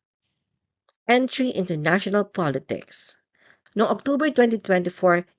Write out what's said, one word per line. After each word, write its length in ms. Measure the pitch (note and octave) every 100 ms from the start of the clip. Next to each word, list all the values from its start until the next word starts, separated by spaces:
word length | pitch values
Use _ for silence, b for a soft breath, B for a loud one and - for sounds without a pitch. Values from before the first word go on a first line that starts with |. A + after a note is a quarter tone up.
| _ _ _ _ _ _ _ _ _ _ -
Entry 440 | B3 C4 - B3+
into 240 | - F3+ D#3
national 560 | D#3 F#3+ G3 G#3 G3+
politics. 880 | - D#3 C3+ - F#2+ - - - - _ _ b b b G#3
Noong 120 | -
October 360 | A3+ C#4 C#4 D4+
twenty 260 | B3 A#3+ A3+
twenty-four, 640 | - F3+ F3+ - F#3 F3 F3+